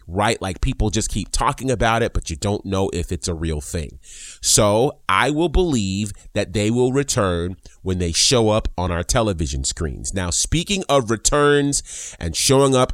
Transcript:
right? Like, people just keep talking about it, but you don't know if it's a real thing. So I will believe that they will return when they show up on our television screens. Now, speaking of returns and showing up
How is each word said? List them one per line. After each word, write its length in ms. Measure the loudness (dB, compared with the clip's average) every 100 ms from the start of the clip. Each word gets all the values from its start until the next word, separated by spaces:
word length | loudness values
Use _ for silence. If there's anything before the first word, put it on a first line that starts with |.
| -8
right? 340 | -2 0 0
Like, 180 | -4 -2
people 300 | -2 0 0
just 200 | 0 -2
keep 220 | -4 -4
talking 400 | -2 -2 -2 -2
about 320 | 0 2 2
it, 100 | 0
but 160 | -2 -4
you 60 | -4
don't 300 | -2 -2 -2
know 240 | -2 -2
if 220 | -2 -4
it's 160 | -6 -4
a 40 |
real 280 | -4 -4 -4
thing. 360 | -4 -8 -8 -12 -20 -20 -18 -6
So 580 | 2 4 4 4 2 -2 0
I 220 | 2 2
will 180 | 2 2
believe 640 | 2 2 2 0 -2 -4 -8 -8
that 180 | -4 -2
they 180 | 0 2
will 220 | 2 2
return 640 | 2 0 0 2 0 -2 -8 -16 -10
when 180 | -4 -2
they 120 | 0
show 380 | 2 2 4 4
up 180 | 2 0 -4
on 140 | -2
our 120 | -2
television 600 | 0 0 0 0 -4 -4
screens. 500 | -4 -4 -6 -6 -6
Now, 180 | -4 -2
speaking 520 | -2 0 0 0 -4 2
of 200 | 2 2
returns 1040 | -2 0 2 4 4 2 -2 -6 -12 -14 -8
and 160 | -6 -2
showing 400 | 2 4 6 4
up 160 | 2